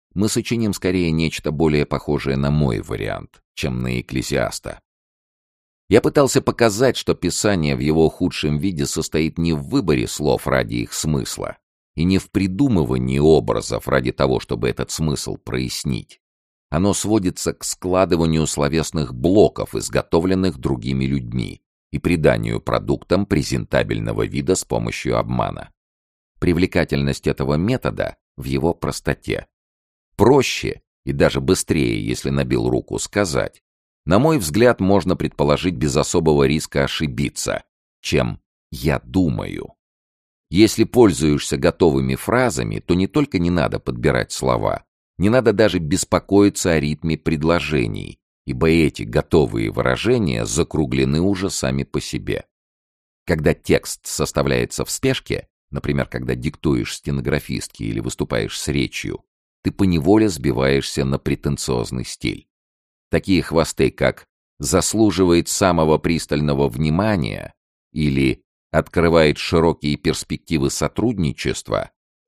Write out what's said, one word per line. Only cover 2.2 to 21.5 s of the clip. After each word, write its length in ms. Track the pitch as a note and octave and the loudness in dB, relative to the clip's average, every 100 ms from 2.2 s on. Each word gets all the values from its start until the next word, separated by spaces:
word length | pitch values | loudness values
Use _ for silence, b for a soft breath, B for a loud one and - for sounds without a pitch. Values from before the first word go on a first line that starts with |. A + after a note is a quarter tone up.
| C#2 C2+ | -2 -2
на 140 | C#2+ | 0
мой 300 | D2+ C#2 G#1+ | 2 2 -2
вариант, 600 | G1+ G#1 G#1 G1+ G1+ _ _ - | -6 -8 -8 -10 -12 _ _ -8
чем 260 | C2+ B1 | -6 -4
на 180 | B1 B1 | -4 -6
Экклесиаста. 800 | - B1+ - C2 G1+ - - - _ _ _ _ _ _ _ _ _ _ - | -6 -6 -4 -2 -4 -6 -14 -16 _ _ _ _ _ _ _ _ _ _ 2
Я 120 | G#2+ | 4
пытался 400 | D3+ D3 C3+ C3 | 4 2 2 2
показать, 560 | - - A#2 G2 C3 - | 0 2 2 4 2 2
что 160 | - | -2
писание 640 | D#2+ E2+ - G#2+ F#2+ D2+ B1+ | -2 -2 0 0 2 0 0
в 40 | |
его 300 | C#2+ D#2+ D#2 | 2 4 4
худшем 480 | - F2+ - D2+ D2 | 2 -4 -2 -2 0
виде 280 | G2 D#2+ C#2 | -2 -2 -4
состоит 520 | E2 - D#2 D#2+ - | -4 -4 -2 -2 0
не 160 | E2+ | -2
в 100 | D2+ | -2
выборе 440 | C2+ C#3 F2+ C2+ A1 | -2 -2 2 0 -2
слов 400 | - D2 A#1 - | -2 0 0 0
ради 280 | C2+ A1+ A#1 | 0 0 -4
их 180 | G#1+ | -6
смысла 640 | - D#2 C#2+ G1+ - G1+ - _ _ _ - | -4 -2 -2 -4 -8 -10 -12 _ _ _ -2
и 100 | F2 | 2
не 140 | F#2+ | 2
в 120 | - | 0
придумывании 880 | G2 F#2+ F#2 C#3 F#2+ B1 B1+ B1+ C#2 | -2 0 2 2 2 2 0 0 4
образов 680 | D#2 D2+ G#1+ A1 - - - | 6 6 4 -2 -4 -6 -2
ради 240 | C#2 B1+ | 0 0
того, 280 | - C2+ A#1 | 0 0 0
чтобы 300 | - A#1 B1 | -4 -4 -4
этот 220 | - B1 | -4 -6
смысл 440 | - D#2 B1+ - G1+ | -4 -2 -2 -6 -10
прояснить. 800 | - B1+ B1+ - D2 A1+ - - _ _ _ _ - | -6 -6 -6 -6 -6 -6 -8 -20 _ _ _ _ -4
Оно 240 | D2+ G2+ | 0 0
сводится 600 | F2+ G2 A2 F2+ - E2 | 0 0 0 0 -2 -6
к 100 | - | -6
складыванию 840 | - - F2+ F#2 F2+ F2 E2 D#2+ D2+ | -8 -6 0 2 2 2 2 2 0
словесных 680 | - C#2+ D#2+ D2 E2 B1+ | 0 0 0 -2 -4 -6
блоков, 640 | A#1+ D#2 G2+ D#2 G#1+ G1+ A1 | -2 4 6 4 2 -8 -8
изготовленных 840 | - B1 - E2+ F2+ F#2 F#2 C2+ | -4 -4 0 0 2 0 0 -2
другими 480 | C#2 B1+ B1 C2 C2 | -4 -4 -2 -2 -2
людьми, 560 | C#2 A#1 B1 G1+ | -2 -4 -6 -6